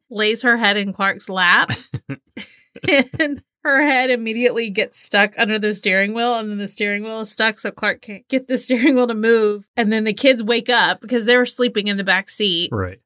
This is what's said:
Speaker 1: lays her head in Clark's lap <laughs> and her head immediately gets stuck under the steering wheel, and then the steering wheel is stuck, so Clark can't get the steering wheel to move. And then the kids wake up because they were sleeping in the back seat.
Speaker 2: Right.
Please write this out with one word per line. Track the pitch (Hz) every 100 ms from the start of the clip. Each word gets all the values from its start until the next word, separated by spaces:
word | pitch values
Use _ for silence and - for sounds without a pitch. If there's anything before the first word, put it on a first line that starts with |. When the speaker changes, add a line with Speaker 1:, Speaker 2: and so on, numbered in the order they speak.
| -
Speaker 1:
lays | 214 214 220
her | 247 233
head | 214 208
in | 202
Clark's | 185 196 196 -
lap | 185 180 202 311 - - 127 -
<laughs> | 139 _ - - - _ - - 277 262 -
and | 302 285 - _
her | 320 277
head | 285 262 254
immediately | 247 226 220 247 226 233
gets | 202 202 -
stuck | - 202 208 -
under | 220 214
the | 208
steering | 202 202 190 202
wheel, | 226 240 233
and | 220
then | 208
the | 202
steering | - 208 202
wheel | 220 220
is | 220
stuck, | - 220 214
so | 220
Clark | - 208 -
can't | - 202 -
get | 262 262
the | 254
steering | - 247 269 254
wheel | 247
to |
move. | 220 220 233 214 208 - -
And | 214
then | 220
the | 220
kids | 208 269 262
wake | 214 233 233
up | 240 175 185
because | 214 240 214
they | 247
were | 247
sleeping | - 247 214 202
in | 202
the |
back | 190 185 190
seat. | - 208 170 175
Speaker 2:
Right. | 113 92 98